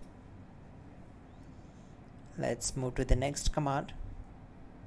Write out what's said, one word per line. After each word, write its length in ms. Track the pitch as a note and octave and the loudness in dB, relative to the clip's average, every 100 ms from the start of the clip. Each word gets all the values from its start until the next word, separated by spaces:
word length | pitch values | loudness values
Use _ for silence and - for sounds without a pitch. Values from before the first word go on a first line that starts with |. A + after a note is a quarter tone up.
| - - - - - - - - - - - - - - - - - - - - - - - - | -2 -12 -14 -14 -14 -14 -14 -14 -14 -14 -14 -14 -16 -14 -14 -14 -14 -14 -16 -14 -14 -14 -10 0
Let's 400 | C3 A#2+ - C#3 | 2 2 2 2
move 180 | C3 B2 | 2 2
to 80 | |
the 140 | B2+ B2+ | 8 8
next 340 | C#3 C#3+ - | 8 4 4
command. 380 | - C#3+ C#3 - - - - - - - - - - | 6 6 4 2 -4 -6 -6 -10 -12 -14 -14 -14 -14